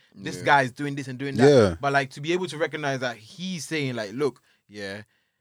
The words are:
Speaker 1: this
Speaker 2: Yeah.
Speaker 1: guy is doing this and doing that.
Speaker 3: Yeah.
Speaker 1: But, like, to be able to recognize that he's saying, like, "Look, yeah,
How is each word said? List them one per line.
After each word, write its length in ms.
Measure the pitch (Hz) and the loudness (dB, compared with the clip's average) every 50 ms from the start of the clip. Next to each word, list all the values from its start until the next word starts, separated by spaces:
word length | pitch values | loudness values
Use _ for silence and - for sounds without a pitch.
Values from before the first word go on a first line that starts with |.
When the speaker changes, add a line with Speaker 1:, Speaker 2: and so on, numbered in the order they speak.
| _ _ _ | _ _ _
Speaker 1:
this 220 | - 98 95 87 | -14 -10 -10 -10
Speaker 2:
Yeah. 60 | 90 87 | -4 0
Speaker 1:
guy 180 | 151 147 143 135 | 4 4 4 4
is 80 | 127 117 | 2 -2
doing 220 | - 147 143 139 | -6 -8 -6 -6
this 140 | 143 139 131 | -8 -8 -10
and 100 | 131 123 | -10 -8
doing 180 | 139 139 135 | -8 -4 2
that. 120 | 104 123 143 | 6 6 8
Speaker 3:
Yeah. 260 | 147 131 110 95 87 87 | 8 8 8 6 4 0
Speaker 1:
But, 120 | 131 139 143 | -2 0 0
like, 160 | 139 139 135 | 0 0 -2
to 100 | - 147 | -6 -8
be 120 | 143 156 170 | -4 -4 -2
able 120 | 180 185 170 | -2 -2 -6
to 100 | 143 151 | -4 -4
recognize 420 | 165 151 139 156 151 143 135 131 | -4 -4 -4 -4 -4 -4 -4 -4
that 160 | 123 123 117 | -4 -6 -8
he's 480 | 110 110 110 - - 175 185 185 170 135 | -10 -14 -20 -16 -12 -10 -8 -8 -8 -8
saying, 320 | - 160 156 143 135 123 | -6 -4 -4 -4 -4 -4
like, 160 | 117 107 101 101 | -6 -6 -6 -4
"Look, 280 | 127 151 135 - _ _ _ _ _ _ _ | -2 -2 -2 -4 _ _ _ _ _ _ _
yeah, 340 | 101 104 101 98 98 104 107 _ _ _ _ _ _ _ | -14 -12 -10 -10 -10 -12 -14 _ _ _ _ _ _ _